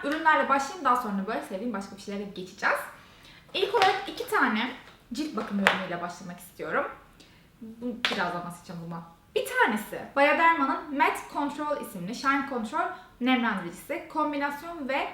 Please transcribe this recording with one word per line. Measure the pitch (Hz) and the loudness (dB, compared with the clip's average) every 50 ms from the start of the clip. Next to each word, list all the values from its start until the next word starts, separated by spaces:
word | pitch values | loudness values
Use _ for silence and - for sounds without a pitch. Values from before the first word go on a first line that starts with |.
| - | -2
ürünlerle | 285 311 320 320 311 302 285 254 240 | -2 -2 4 6 6 6 6 6 4
başlayayım. | 269 277 262 - - 359 277 | 4 2 2 -2 -6 0 4
Daha | 254 247 | 4 4
sonra | 240 233 208 196 190 190 | 4 2 0 -2 -2 -2
böyle | 214 240 294 | -2 -4 -4
sevdiğim | - - 202 185 233 247 | -4 -6 -6 -4 -4 -4
başka | 214 - 196 - - | -4 -4 -6 -8 -12
bir | - | -12
şeylere | - 208 202 196 208 | -8 -8 -6 -6 -6
geçeceğiz. | 196 - 180 185 - - - - - 571 571 - - - - - - - - - - - - - - - | -8 -8 -10 -10 -12 -8 -2 0 0 0 0 -2 -8 -14 -18 -20 -20 -20 -20 -20 -20 -20 -20 -16 -8 -2
İlk | 349 403 - - | 0 0 2 6
olarak | 453 381 392 392 - - 320 | 6 6 6 6 4 -2 -6
iki | - - 494 - | -8 -8 -4 0
tane | 427 359 269 226 214 220 247 254 - - - - - - _ - | 4 4 4 4 4 2 0 -2 -6 -10 -16 -20 -20 -20 _ -8
cilt | 240 - 311 302 - | -6 -6 -4 -4 -4
bakım | - 220 - 202 202 | -4 -4 -2 0 4
ürünüyle | 196 185 190 190 190 180 175 170 | 4 4 4 2 -2 -4 -6 -6
başlamak | 175 175 - - 190 180 180 - | -6 -8 -8 -10 -12 -14 -14 -14
istiyorum. | - - - - 151 156 - - - - - - - - - - - - - - - _ _ _ | -16 -18 -14 -10 -6 -2 0 0 0 -2 -8 -14 -20 -20 -20 -20 -20 -20 -20 -20 -20 _ _ _
Bu, | 233 220 226 233 240 247 220 - - - | -18 -18 -14 -10 -8 -8 -4 -2 -2 -2
birazdan | 208 202 175 175 175 175 175 | 0 0 -2 -2 -2 -4 -6
bahsedeceğim | 170 170 - - - 170 170 170 | -8 -12 -14 -14 -14 -12 -10 -10
bundan. | 165 170 170 - - - - - - - | -10 -10 -10 -12 -14 -20 -20 -20 -4 -4
Bir | 523 508 | -2 -2
tanesi | - 494 494 466 262 214 208 - - 175 - - - - | 0 2 4 4 4 4 0 -4 -6 -8 -10 -10 -2 2
Bioderma'nın | 277 277 302 294 311 330 339 339 302 269 269 339 339 - 302 269 285 | 4 6 6 6 6 6 6 6 6 2 0 0 -2 -4 -6 2 2
Matte | 330 359 359 - - - | 2 2 2 -2 -8 -6
Control | - 294 285 277 - 311 302 302 285 - | -4 -2 -2 -2 -2 -4 -2 -2 -2 -4
isimli | - - - 180 175 196 240 | -4 -8 -8 -8 -8 -6 -6
Shine | - - 269 277 285 262 - | 0 2 2 2 2 0 -2
Control | 262 240 214 - 302 330 359 370 - - - - - - | -4 -4 -4 -2 -2 -2 -2 -2 -4 -8 -14 -20 -8 0
nemlendiricisi. | 247 254 254 233 233 220 202 185 170 170 - - - - 302 330 - - | 2 4 4 4 4 0 0 -2 -4 -6 -10 -12 -8 -6 -6 -6 -6 -4
Kombinasyon | - 311 302 294 294 277 285 285 - - 330 339 339 330 262 247 | -2 0 0 0 0 0 -2 -2 -4 -6 -10 -10 -8 -8 -4 -2
ve | 269 320 381 - | -2 -2 -2 -4